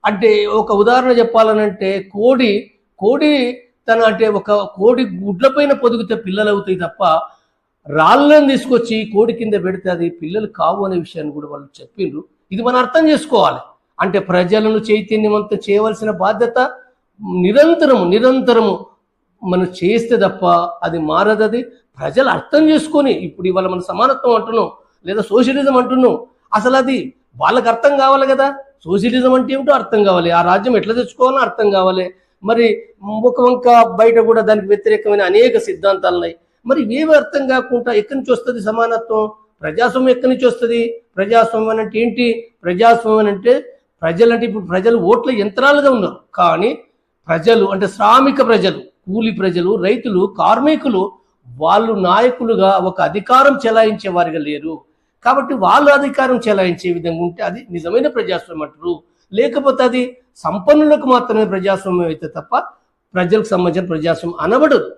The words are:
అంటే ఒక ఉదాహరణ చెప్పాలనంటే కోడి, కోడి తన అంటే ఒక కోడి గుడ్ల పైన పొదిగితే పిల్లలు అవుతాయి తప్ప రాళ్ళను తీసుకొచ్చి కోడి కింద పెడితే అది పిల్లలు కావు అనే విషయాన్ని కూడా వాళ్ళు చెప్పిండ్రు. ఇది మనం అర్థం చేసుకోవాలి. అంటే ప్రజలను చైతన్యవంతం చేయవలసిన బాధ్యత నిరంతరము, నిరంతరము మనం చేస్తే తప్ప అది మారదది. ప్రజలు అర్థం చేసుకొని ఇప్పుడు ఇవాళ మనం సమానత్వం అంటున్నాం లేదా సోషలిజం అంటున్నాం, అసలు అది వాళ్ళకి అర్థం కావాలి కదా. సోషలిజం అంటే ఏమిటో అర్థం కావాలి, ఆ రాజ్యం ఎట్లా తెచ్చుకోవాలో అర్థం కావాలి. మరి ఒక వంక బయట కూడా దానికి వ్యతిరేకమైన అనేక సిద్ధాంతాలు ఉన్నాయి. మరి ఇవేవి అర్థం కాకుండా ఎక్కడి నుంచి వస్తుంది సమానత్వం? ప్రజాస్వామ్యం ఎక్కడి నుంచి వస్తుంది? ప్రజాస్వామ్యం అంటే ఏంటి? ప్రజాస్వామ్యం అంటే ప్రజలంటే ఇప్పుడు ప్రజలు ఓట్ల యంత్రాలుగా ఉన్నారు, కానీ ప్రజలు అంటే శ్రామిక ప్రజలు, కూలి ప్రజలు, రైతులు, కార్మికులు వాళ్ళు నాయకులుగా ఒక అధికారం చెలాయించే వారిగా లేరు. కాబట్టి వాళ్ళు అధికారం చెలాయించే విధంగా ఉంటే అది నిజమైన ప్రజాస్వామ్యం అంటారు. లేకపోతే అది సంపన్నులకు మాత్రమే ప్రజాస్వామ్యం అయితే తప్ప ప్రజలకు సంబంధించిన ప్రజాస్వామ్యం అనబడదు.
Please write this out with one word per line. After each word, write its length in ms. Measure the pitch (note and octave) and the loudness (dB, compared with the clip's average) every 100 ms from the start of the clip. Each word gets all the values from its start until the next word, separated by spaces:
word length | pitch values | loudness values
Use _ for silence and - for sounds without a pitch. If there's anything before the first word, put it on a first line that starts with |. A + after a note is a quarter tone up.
అంటే 260 | G#3+ G3+ A3+ G#3 G#3 G#3+ | -2 0 2 2 0 -2
ఒక 120 | G#3+ G3+ | 0 2
ఉదాహరణ 300 | G#3 B3+ B3+ A#3+ | 4 4 2 2
చెప్పాలనంటే 680 | A#3 A3+ A3 G#3+ G#3+ G3 F#3+ G3 F#3+ | 2 2 2 2 -2 -4 -4 -4 -8
కోడి, 380 | G3+ A#3 C4 A#3+ G3+ - _ _ _ | -2 2 2 2 0 -6 _ _ _
కోడి 320 | G3+ C4+ D4+ D4 B3 B3+ _ _ - | -2 2 2 0 -2 -6 _ _ -2
తన 120 | A3+ A3+ | 2 2
అంటే 160 | G3 A3 G3+ | 2 0 -2
ఒక 140 | - G#3 G3+ F#3+ | -2 -2 -2 0
కోడి 240 | G#3 B3 A#3 F3+ | 2 2 -2 -6
గుడ్ల 220 | G3 F3+ C4 C4+ | -8 0 0 2
పైన 160 | C#4+ C#4 | 0 2
పొదిగితే 320 | A#3+ A#3 G3+ G#3+ F#3 | 0 -2 -4 -6 -6
పిల్లలు 240 | F#3+ G#3+ | -2 0
అవుతాయి 240 | G3+ G3 F#3 | -2 -2 -6
తప్ప 180 | E3+ - F#3 D#3+ - _ _ _ _ _ D3+ | -6 -2 0 0 -4 _ _ _ _ _ -8
రాళ్ళను 600 | D3 D#3+ B3 D4 D4+ C#4+ | 2 4 4 6 6 6
తీసుకొచ్చి 460 | C4+ C4 B3 A#3 A3 A3 | 0 0 -2 0 -4 -2
కోడి 180 | G#3 A#3 A#3 | 0 0 0
కింద 140 | G#3+ G#3 | -4 -4
పెడితే 240 | F3+ F#3+ F#3 | -4 -6 -6
అది 120 | F3 E3+ E3+ | -4 -6 -6
పిల్లలు 280 | D#3 G3+ G#3 - | -8 -8 -8 -4
కావు 220 | D#3 G3 G3 | -2 -2 -4
అనే 100 | F3+ | -4
విషయాన్ని 280 | D#3+ E3+ D3+ D3 | -8 -12 -12 -12
కూడా 120 | D3 | -14
వాళ్ళు 160 | C#3+ C#3+ _ | -18 -20 _
చెప్పిండ్రు. 400 | - - E3 C3+ - _ _ | -20 -8 -8 -8 -16 _ _
ఇది 100 | F#3+ A#3+ | -6 -2
మనం 120 | B3 | -2
అర్థం 200 | B3 D#4+ D#4 | 0 2 2
చేసుకోవాలి. 500 | D4 - A3+ C#3+ B2 - _ _ - | 2 0 0 2 -2 -14 _ _ -6
అంటే 160 | F3+ G3 F#3 | -2 -2 0
ప్రజలను 480 | F3 F3 G#3+ G#3+ A3 A3 | -2 2 0 0 -2 0
చైతన్యవంతం 720 | G#3+ G#3+ G#3+ G#3+ G#3 G#3 G#3 - | -2 0 -2 0 -2 -2 -6 -2
చేయవలసిన 440 | G3+ A3 G#3+ G#3+ F3+ | 0 0 -4 -6 -2
బాధ్యత 360 | F#3+ G#3+ A#3 A#3 B3+ - _ _ _ _ G3+ F3+ | -2 0 -2 0 -2 -4 _ _ _ _ -6 0
నిరంతరము, 600 | F3+ A#3 D#4 E4 D4+ B3 F3 | 2 4 4 4 4 2 2
నిరంతరము 580 | G3+ B3+ C4 B3+ A#3 A3 - - _ _ _ _ _ | 2 2 2 2 2 2 -4 -10 _ _ _ _ _
మనం 240 | F#3 F#3 F3+ - | -4 -2 -2 -2
చేస్తే 360 | F3 A#3 A#3 A#3 | 0 0 0 0
తప్ప 200 | F#3+ - F3+ F3 F3 - E3+ | 0 0 0 0 0 -6 -6
అది 120 | E3 D#3 | -4 -2
మారదది. 500 | D#3+ G#3 G#3+ G#3+ A#3 A#3+ - _ - | 0 0 0 0 -2 -8 -16 _ -10
ప్రజలు 300 | C#3+ D3 C4+ D3 | -4 0 0 -2
అర్థం 260 | - D4+ D#4 | 0 2 4
చేసుకొని 420 | D#4 - D4 C4+ E3 F3+ | 2 2 0 0 -2 -4
ఇప్పుడు 200 | - F#3 | -6 -2
ఇవాళ 160 | F#3 F#3+ | -2 -2
మనం 120 | F3+ F3+ | -6 -8
సమానత్వం 440 | F3+ B3+ C4 B3+ A3+ | -2 0 0 0 0
అంటున్నాం 300 | A3+ A3+ F3+ - _ _ E3+ | 0 -4 -4 -8 _ _ -8
లేదా 160 | G#3 G3+ | -6 0
సోషలిజం 460 | G#3+ B3+ C4+ C#4 B3+ | 2 2 2 2 2
అంటున్నాం, 340 | B3 B3+ B3+ - - _ _ G#3+ | 0 2 2 0 -8 _ _ -2
అసలు 200 | A#3 C4+ | 0 0
అది 160 | B3+ B3+ C3+ _ _ A#2+ | 0 -2 -6 _ _ -4
వాళ్ళకి 260 | D3 A#3+ A#3 | 0 0 0
అర్థం 200 | A#3 C#4+ C#4 | 2 2 2
కావాలి 240 | C4+ C4+ C4+ | 2 2 2
కదా. 140 | C4 C#4 C#4 - _ D#3 | 2 0 -2 -18 _ -4
సోషలిజం 460 | G3 A3+ B3+ B3+ B3+ | -2 0 0 2 2
అంటే 140 | A#3 | 0
ఏమిటో 180 | C4+ C4+ C4+ | -4 0 0
అర్థం 200 | - A3 G3 | 0 0 2
కావాలి, 220 | F3+ E3+ E3+ | 2 2 2
ఆ 20 | F3 | 2
రాజ్యం 260 | F#3+ A3+ A3+ | 0 2 0
ఎట్లా 140 | F#3+ A#3 | 0 -4
తెచ్చుకోవాలో 420 | A#3+ - B3+ C4+ A#3+ | -4 0 0 2 -2
అర్థం 220 | - G#3 G3 | 0 0 2
కావాలి. 300 | F#3 F#3 F#3 - _ _ | 0 0 -6 -10 _ _
మరి 240 | F#3+ A#3 A#3 G#3 - _ G3 G#3+ A#3+ | -4 2 2 0 -8 _ -12 -2 0
ఒక 80 | B3 B3 | 2 2
వంక 200 | B3 B3 A#3+ A3+ F#3 | 2 4 6 4 4
బయట 200 | A3+ A3+ G#3+ | 4 4 4
కూడా 120 | A3+ G#3+ | 2 2
దానికి 200 | G#3+ F#3+ | 0 0
వ్యతిరేకమైన 500 | G3+ A3+ G#3+ G#3+ G3+ F#3 | -2 0 -2 0 0 2
అనేక 240 | G3+ B3 A3 G3 | 2 2 0 -4
సిద్ధాంతాలు 500 | F3+ G3 G3 F#3 F3 | -4 -2 0 -2 -2
ఉన్నాయి. 160 | E3+ E3 _ _ A#3 | -6 -10 _ _ -4
మరి 140 | C#4+ | -2
ఇవేవి 280 | A3 B3+ D#4+ D4+ | -2 -4 2 2
అర్థం 220 | - C#4+ C4 | 2 -4 -2
కాకుండా 380 | C4 B3+ A#3+ A#3+ G#3+ | -2 -2 -4 0 -2
ఎక్కడి 160 | G#3 C4+ | -2 -8
నుంచి 140 | B3 | -2
వస్తుంది 260 | A#3 B3+ A#3+ G3+ | -2 -2 -6 -4
సమానత్వం? 540 | A3+ A3+ A3+ A3+ A3 G#3+ - _ _ | -2 -2 -2 -2 -4 -4 -8 _ _
ప్రజాస్వామ్యం 500 | D#3 D#3 A#3+ C4 B3+ | -8 -2 -2 0 0
ఎక్కడి 160 | B3+ B3+ | 2 0
నుంచి 140 | B3+ B3 | 2 0
వస్తుంది? 300 | - A#3 A#3 A#3 - _ - | 0 -2 -2 -2 -6 _ -6
ప్రజాస్వామ్యం 600 | G3+ A#3 A3+ A3 A3 A3 | 0 2 2 0 -2 -2
అంటే 160 | G#3+ G#3+ | -4 -2
ఏంటి? 240 | A#3 G#3+ A#3+ A3+ - _ | -4 -2 -2 -2 -8 _
ప్రజాస్వామ్యం 640 | F3 F3+ A3+ A#3 A3+ G#3+ G#3 | -6 2 4 4 2 0 0
అంటే 200 | G3+ A#3 C#4 - - _ _ | 0 0 0 -2 -20 _ _
ప్రజలంటే 420 | E3 E3+ A#3 A#3 A#3 | -6 2 2 2 -4
ఇప్పుడు 180 | G#3 E3 | -6 -4
ప్రజలు 260 | F#3 G#3 A#3 F3 | -2 0 2 2
ఓట్ల 200 | A#3 A#3+ A#3+ | 0 0 -2
యంత్రాలుగా 480 | G3+ G3+ C4+ D4 C#4+ B3 | -2 0 2 4 2 0
ఉన్నారు, 200 | F3+ - _ - | -2 -8 _ -2
కానీ 320 | F3 E3 G#3+ D4+ _ _ _ _ - | 0 2 -2 -4 _ _ _ _ -6
ప్రజలు 360 | E3 E3+ A3+ G3 | -2 2 2 2
అంటే 120 | F#3+ F#3+ - | -2 -4 0
శ్రామిక 440 | G#3+ B3 C4+ C4+ A#3 | 4 4 4 2 2
ప్రజలు, 320 | A3 F3+ C#3+ - _ - | 2 0 -4 -14 _ -8
కూలి 240 | G#3 A3+ F3 | -4 -4 -2
ప్రజలు, 300 | F#3+ F3 F3 G#3+ | -4 -2 -2 0
రైతులు, 380 | F3+ A#3 A#3+ F3+ G3 - | 0 -2 -2 -2 -2 0
కార్మికులు 600 | E3 A#3 C#4+ D#4 C#4 G3 G3+ - _ _ _ | 0 2 0 0 0 -2 -4 -10 _ _ _
వాళ్ళు 440 | B2 D#3 G3 A3+ G#3 F#3 | -6 0 0 0 -2 0
నాయకులుగా 600 | G3 B3 B3 A#3 G#3 F#3+ F#3+ F#3 | 2 2 0 -2 2 2 2 -2
ఒక 100 | F#3 F3 | -2 -2
అధికారం 460 | F#3+ G3+ B3+ C#4 C4+ | -4 2 4 4 2
చెలాయించే 440 | A3+ A3+ A3 A3 F#3+ F3 | 0 2 2 0 -4 -2
వారిగా 240 | F3 D#3+ D3 | -2 -4 -8
లేరు. 260 | D3 D#3 D3+ _ _ _ _ | -8 -10 -12 _ _ _ _
కాబట్టి 300 | A#3 C#4 A#3+ C4 | 0 0 -2 -2
వాళ్ళు 240 | F3+ A3+ C#4+ C#4 | 2 4 4 4
అధికారం 380 | C#4 C4+ C4 B3+ G#3+ | 0 -2 0 0 0
చెలాయించే 420 | G3 F#3 F3 F3+ E3+ | 0 0 -2 -4 -4
విధంగా 260 | E3 E3 F3 | -4 -4 -6
ఉంటే 140 | F3 G3+ | -6 -8
అది 120 | G3+ C4 | -8 -12
నిజమైన 340 | F3 E3 A3 D4 A#3 | -12 -2 -2 -2 -6
ప్రజాస్వామ్యం 480 | F#3 E3+ E3+ D#3+ D3 | -6 -6 -8 -12 -12
అంటారు. 280 | D3 E3+ E3 _ _ _ | _ -10 -10 _ _ _
లేకపోతే 500 | G3 C4 C#4 C#4 - B3+ | -2 -2 0 -2 0 0
అది 140 | B3 B3 - _ _ | 0 -4 -8 _ _
సంపన్నులకు 600 | D#3+ G3 F#3 D4+ D4+ D4 C4+ | -8 -4 2 4 4 2 2
మాత్రమే 300 | B3 B3 A3 G#3 | 0 0 -2 -2
ప్రజాస్వామ్యం 560 | F#3+ F#3+ F#3+ F#3+ F3+ E3+ | -2 -2 -2 -2 -2 -2
అయితే 140 | D#3 D#3+ D#3+ | -6 -10 -14
తప్ప 160 | - C4+ F4+ _ _ _ _ | -6 -6 -6 _ _ _ _
ప్రజలకు 340 | F#3 F3+ G#3+ G#3+ | -4 0 0 0
సంబంధించిన 340 | F#3 F3 D#3+ F3+ | -2 -2 -4 -6
ప్రజాస్వామ్యం 460 | D#3+ D#3+ E3 E3+ D3+ | -4 -2 -4 -6 -6
అనబడదు. 440 | D#3 B3 D4+ B3+ - | -2 2 2 2 -2